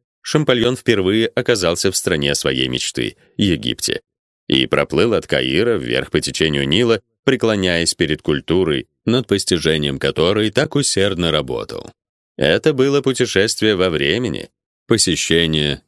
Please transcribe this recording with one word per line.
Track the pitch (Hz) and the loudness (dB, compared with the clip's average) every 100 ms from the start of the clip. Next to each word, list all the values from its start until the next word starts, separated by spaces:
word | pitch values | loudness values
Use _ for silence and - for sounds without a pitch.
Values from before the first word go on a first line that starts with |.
| _ _ | _ _
Шампальон | - 151 143 127 113 127 | -4 -2 2 2 2 0
впервые | - 107 92 107 113 | 0 2 2 2 0
оказался | - 127 117 87 87 98 | -2 0 0 0 0 0
в | - | -2
стране | - 82 71 | -2 0 0
своей | 71 71 65 64 | 0 -2 -2 -2
мечты — | 62 - - 55 - _ - | -2 -4 -4 -6 -8 _ -2
Египте, | 101 80 62 57 - - - _ _ _ _ | 0 0 -2 -6 -4 -6 -8 _ _ _ _
и | 67 64 | 0 2
проплыл | 69 73 76 113 | 0 0 2 2
от | 98 - | 0 0
Каира | 71 65 73 120 107 | -2 0 0 0 -2
вверх | 62 60 65 | -2 -4 -2
по | - | -2
течению | - 67 82 71 69 | -2 -2 0 0 0
Нила, | 82 120 113 - _ | 2 2 0 -4 _
преклоняясь | - 131 117 104 92 85 82 | -2 0 0 0 0 0 -2
перед | - 80 76 | -2 -2 -2
культурой, | - 73 - 85 90 69 - _ | -2 -4 0 0 2 -2 -6 _
над | - 123 123 | -2 -2 0
постижением | 101 - 87 78 80 73 67 | -2 0 0 2 0 -2 -2
которой | 71 69 82 107 107 | -4 0 0 2 0
так | 117 151 143 | 0 -2 -2
усердно | 139 - 98 90 87 | -2 0 0 0 0
работал. | 78 67 60 - 50 - - _ _ _ - | 0 -2 -6 -8 -12 -14 -20 _ _ _ -2
Это | 71 90 160 | 2 4 2
было | 139 135 139 | 2 2 2
путешествие | 131 123 120 95 107 - 107 98 | 0 0 0 2 0 2 0 2
во | 92 | 0
времени, | 78 71 98 123 58 - _ _ _ _ | 0 0 0 -2 -6 -10 _ _ _ _
посещение | 117 - 78 - 82 82 78 73 67 | 0 2 0 2 2 2 0 0 -4